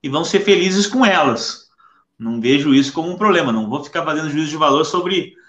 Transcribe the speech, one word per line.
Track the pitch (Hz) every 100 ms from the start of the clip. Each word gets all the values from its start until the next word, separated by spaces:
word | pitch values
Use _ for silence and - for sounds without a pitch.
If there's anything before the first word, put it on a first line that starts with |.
e | 135
vão | 147
ser | 165 190
felizes | 202 185 180 190 202
com | 254
elas. | 233 180 139 113 - - _ _ _ _ _ -
Não | 113 117
vejo | 120 143 147
isso | 135 135
como | 165 165
um | 180
problema, | 214 175 135
não | 110 107
vou | 143
ficar | 147 170
fazendo | 160 151 160
juízo | 147 151
de | 156
valor | 151 143
sobre. | 156 180 180 190 - _